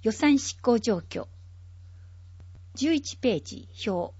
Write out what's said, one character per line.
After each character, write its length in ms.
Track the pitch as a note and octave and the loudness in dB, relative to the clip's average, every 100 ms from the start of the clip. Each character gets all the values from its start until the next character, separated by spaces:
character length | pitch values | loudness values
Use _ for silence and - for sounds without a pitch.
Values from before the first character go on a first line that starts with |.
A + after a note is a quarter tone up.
予 100 | A3 | 0
算 260 | G#3+ D4 C#4 | 2 4 4
執 220 | - - | 2 -2
行 160 | - A#3 | 2 2
状 200 | A3+ F#3 | 2 -2
況。 280 | - - - - - - - - - - - - - - - - - | -2 -10 -10 -14 -20 -20 -20 -20 -20 -20 -20 -20 -20 -20 -20 -20 -18
十 200 | - D4 | -2 2
一 220 | D#4+ - - | 2 -2 -2
ペ 200 | B3+ F3 | 0 0
ー 60 | |
ジ、 260 | - - - - - | -4 -16 -16 -8 -4
表。 280 | F3+ E3+ - | -2 -4 -10